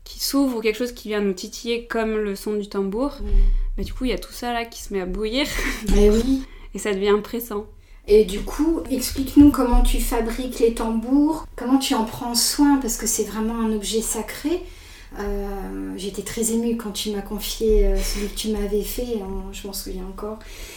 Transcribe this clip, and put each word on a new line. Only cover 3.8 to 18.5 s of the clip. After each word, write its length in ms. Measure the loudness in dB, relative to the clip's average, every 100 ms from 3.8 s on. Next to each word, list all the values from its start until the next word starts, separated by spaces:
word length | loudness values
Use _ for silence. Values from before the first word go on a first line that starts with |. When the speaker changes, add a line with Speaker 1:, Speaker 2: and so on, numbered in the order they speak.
Speaker 1:
du 100 | -6
coup, 120 | -4 -2
il 40 |
y 20 |
a 40 | -2
tout 140 | -6
ça 180 | -8 -4
là 120 | -4 -6
qui 160 | -10
se 100 | -8
met 80 | -6
à 40 | -4
bouillir. 400 | -4 -2 -2 -2 -2 -4 -2 2 6
Speaker 2:
Eh 140 | 6
oui. 340 | 6 4 0 -2 -14
Speaker 1:
<laughs> 160 | -14
Et 60 | -6
ça 140 | -2
devient 240 | 0 2 2
pressant. 420 | 0 -8 -6 -8 -8 -16 -20 -8 4
Speaker 2:
Et 160 | 6
du 160 | 6 0
coup, 400 | -4 0 2 0 -2
explique-nous 640 | -4 -2 -4 4 10 10
comment 300 | 8 6 6
tu 160 | 6 4
fabriques 600 | 2 0 -2 -4 -6 2
les 140 | 2
tambours, 720 | 2 -2 -2 2 4 4 0 -8 -6
comment 200 | 0 2
tu 160 | 2
en 120 | 0 -2
prends 300 | -4 -4 0
soin, 420 | 0 4 4 4
parce 180 | 2 -2
que 80 | -2
c'est 200 | -2 -2
vraiment 340 | -2 -2 0
un 120 | 0
objet 260 | 0 -2 -2
sacré. 600 | -2 -4 -6 -6 -4 -4 -6 -16 -18 -20 -14 -8
Euh, 720 | -4 -4 -4 -6 -8 -8 -8 -8
j'étais 240 | -8 -8
très 300 | -6 -4 0
émue 240 | 0 0 -2
quand 140 | -6
tu 200 | -6 -6
m'as 100 | -6
confié, 640 | -6 -8 -6 -2 4 4 4
euh, 120 | 2
celui 300 | 0 -2 -4
que 60 | -4
tu 100 |
m'avais 340 | -4